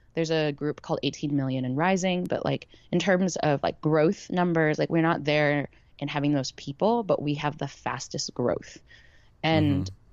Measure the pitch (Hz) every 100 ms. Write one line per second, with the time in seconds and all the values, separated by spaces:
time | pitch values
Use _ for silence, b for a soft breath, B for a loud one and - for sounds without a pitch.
0 | b - 160 160 151 143 147 - - 160
1 | 147 151 151 143 131 131 127 131 175 190
2 | 185 180 175 - - 139 - b b 175
3 | 175 180 190 - 151 143 - - 156 156
4 | 156 202 - 175 175 165 156 156 147 165
5 | 165 165 147 151 147 147 135 b b b
6 | 143 147 143 147 131 - - 139 190 240
7 | 196 151 147 147 147 - 143 - - 127
8 | - - - - 120 - - - - b
9 | b b b _ 156 160 151 139 - -
10 | -